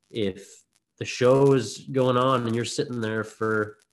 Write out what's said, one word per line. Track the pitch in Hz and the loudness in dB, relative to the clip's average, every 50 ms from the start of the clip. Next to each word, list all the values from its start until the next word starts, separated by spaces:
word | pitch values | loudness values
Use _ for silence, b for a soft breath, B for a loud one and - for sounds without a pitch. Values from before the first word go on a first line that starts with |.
| b _ | b _
If | - 120 104 98 95 98 - - - - _ _ _ _ _ _ _ - | -6 -4 -4 -4 -4 -8 -12 -20 -20 -20 _ _ _ _ _ _ _ -12
the | - | -10
show | - - - 123 123 135 139 139 139 135 | -8 -4 2 4 4 6 6 6 4 4
is | 131 107 104 - - - - | 4 0 -2 -8 -14 -10 -6
going | 135 135 127 127 123 123 | -2 0 2 2 2 2
on | 127 131 135 123 120 113 | 2 2 2 0 0 0
and | 113 | -2
you're | 120 117 | -2 -2
sitting | 113 - - 135 - 123 120 | -4 -4 -4 -6 -4 -4 -6
there | 110 110 110 110 107 | -4 -4 -4 -4 -6
for | - - - 110 110 110 107 107 104 - _ _ _ | -6 -8 -6 -2 -2 0 0 -2 -4 -6 _ _ _